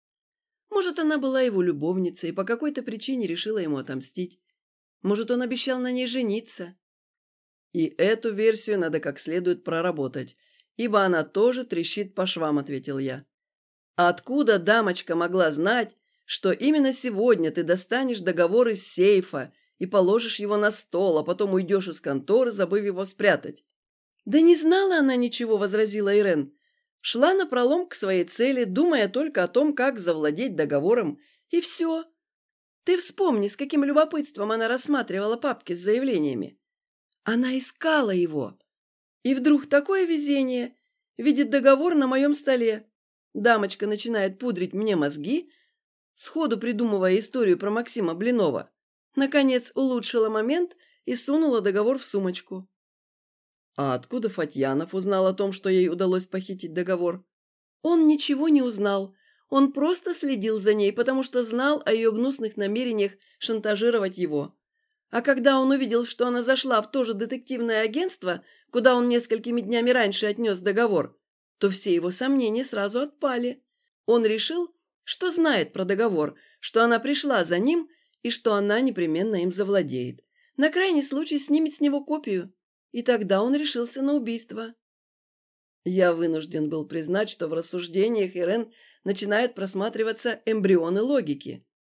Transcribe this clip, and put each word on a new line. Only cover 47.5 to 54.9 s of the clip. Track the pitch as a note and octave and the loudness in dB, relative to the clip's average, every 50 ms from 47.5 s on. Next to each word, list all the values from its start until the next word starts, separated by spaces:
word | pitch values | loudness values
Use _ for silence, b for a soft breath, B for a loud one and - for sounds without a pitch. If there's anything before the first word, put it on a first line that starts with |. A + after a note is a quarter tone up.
| F3 F3 | 2 2
про | G3 G3+ | 0 -2
Максима | G#3 A#3 A#3+ - - A#3+ G3 E3+ E3 | -2 -2 -4 -4 -4 -4 -2 -2 -2
Блинова. | F3 G#3 A#3+ B3 A#3 F#3+ D#3 A#2+ - - - _ _ _ _ _ _ _ _ _ | -2 0 0 2 2 2 2 0 -2 -6 -10 _ _ _ _ _ _ _ _ _
Наконец | C4+ C#4 C4+ D4 D4 C#4 C4 B3+ B3 A#3+ - - | -2 -2 2 2 2 4 4 2 0 -2 -4 -4
улучшила | - C4+ C4 B3+ A#3+ - - - A#3 A3 A3 | -2 0 0 0 -2 -4 -2 0 0 0 2
момент | A3 G#3+ A3 B3 D4+ F4+ F4 F4 - b b b b b b | 0 0 0 0 0 0 -2 -4 -6 b b b b b b
и | - B3 | -6 -6
сунула | A#3+ - - C#4 D#4+ D#4+ D4 A#3+ A3 | -6 -2 0 0 2 2 2 2 2
договор | F#3 G#3 F#3+ G#3 G#3 A#3 C4+ C4 | 2 0 0 2 2 0 0 -2
в | - | -4
сумочку». | - - G3+ F#3+ F#3 F3+ - - _ F#3+ F#3 F#3+ - _ _ _ _ _ _ _ _ _ _ _ _ _ _ _ _ _ _ _ _ _ | -4 -4 -2 -2 -2 -4 -6 -10 _ -14 -14 -14 -16 _ _ _ _ _ _ _ _ _ _ _ _ _ _ _ _ _ _ _ _ _
«А | - C#3+ C#3 B2+ | -4 -2 -2 -2
откуда | B2 - - A#3+ B3 A3 G#3+ | -2 -4 -6 -6 -4 -4 -4
Фатьянов | F#3+ F#3 D#3+ D3+ - C3+ C3+ C3+ C3+ C#3+ E3 F3 | -4 -4 -6 -6 -2 -2 -2 0 0 -2 -4 -4